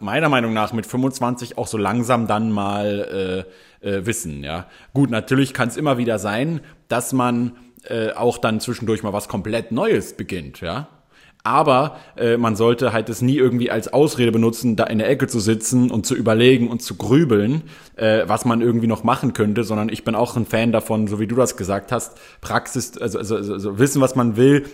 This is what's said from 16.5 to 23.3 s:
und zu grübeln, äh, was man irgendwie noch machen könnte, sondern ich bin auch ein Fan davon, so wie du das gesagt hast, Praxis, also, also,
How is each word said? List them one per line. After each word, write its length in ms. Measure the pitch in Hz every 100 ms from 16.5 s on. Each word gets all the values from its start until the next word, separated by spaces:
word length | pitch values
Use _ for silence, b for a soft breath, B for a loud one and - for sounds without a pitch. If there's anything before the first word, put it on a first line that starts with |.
| 131 117
und 140 | 117
zu 140 | - 90
grübeln, 680 | 104 135 160 104 104 156 156 B B -
äh, 280 | 110 110 85
was 180 | 110
man 160 | 127 117
irgendwie 280 | 117 117 113
noch 160 | 110
machen 280 | 113 131 131
könnte, 300 | - 104 104
sondern 260 | 107 107 110
ich 160 | 107
bin 120 | - 110
auch 200 | 120 123
ein 80 |
Fan 280 | 107 117 117
davon, 340 | 113 - 110 107
so 140 | 104
wie 80 | 107
du 80 | 120
das 200 | 123 -
gesagt 360 | 92 98 -
hast, 260 | 120 - - B B
Praxis, 580 | - 113 - - - -
also, 200 | 156 190
also, 180 | 98